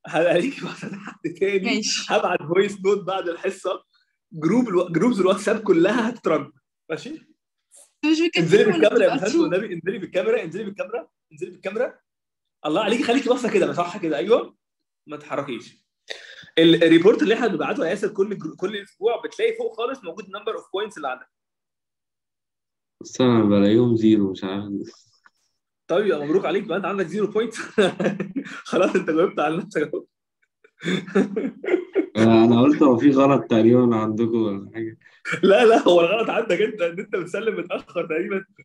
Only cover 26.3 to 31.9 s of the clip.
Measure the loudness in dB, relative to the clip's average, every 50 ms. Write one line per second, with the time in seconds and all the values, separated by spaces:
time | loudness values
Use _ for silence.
26.3 | 0 0 0 0 -2 -2 -2 -4 -4 -4 -4 -4 -4 -4 -4 -4 -2 -4 -4 -2
27.3 | -2 -4 -4 -4 -6 -12 -14 -4 0 0 0 0 0 -2 -4 -4 -4 -4 -8 -8
28.3 | -10 -10 -10 -10 -14 -16 -10 -4 0 0 2 2 2 0 0 0 2 2 2 0
29.3 | 0 -2 -4 -2 -2 -4 -6 -6 -4 -4 -4 -4 -6 -10 -12 _ _ _ _ _
30.3 | _ _ _ _ _ _ _ _ _ _ -6 -4 -4 -4 -6 -2 0 0 0 0
31.3 | -2 -6 -6 -6 -8 -10 -4 -2 -2 -2 -2 -4